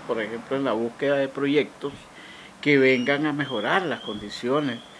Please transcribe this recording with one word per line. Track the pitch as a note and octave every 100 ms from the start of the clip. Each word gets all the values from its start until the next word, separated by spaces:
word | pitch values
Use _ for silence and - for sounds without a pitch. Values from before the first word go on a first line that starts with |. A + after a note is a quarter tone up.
| -
por | A2+
ejemplo, | G#2+ A#2 - C3+
en |
la | C3+
búsqueda | A2 A#2 - C#3 C#3
de | C3+
proyectos | C3+ C#3 D3 - - C#3+ C#3+ - - - - - -
que | D3+ C#3+
vengan | C3 B2+ B2 C#3+ D3+
a |
mejorar | D3 C3+ A#2 A#2 F#3
las | E3+ A2
condiciones, | A#2+ G#2 G#2 - A#2+ C#3+ C#3+ A#2 -